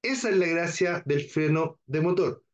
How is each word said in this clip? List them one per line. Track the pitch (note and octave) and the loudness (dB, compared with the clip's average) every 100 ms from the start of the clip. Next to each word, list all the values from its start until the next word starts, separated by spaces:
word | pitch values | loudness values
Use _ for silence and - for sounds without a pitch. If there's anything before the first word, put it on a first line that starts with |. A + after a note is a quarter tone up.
Esa | A#3 C4 A#3+ | -4 -4 0
es | G3 | 2
la | F3 | 2
gracia | E3 E3+ D#3 F3+ F3 | 0 -2 0 -2 -2
del | C#3 C#3+ D3 | -2 -2 -2
freno | - D#3 D#3 D#3+ - - | -2 2 2 0 -6 -6
de | D3 | -2
motor. | E3 F3+ D3+ - _ | 0 2 0 -2 _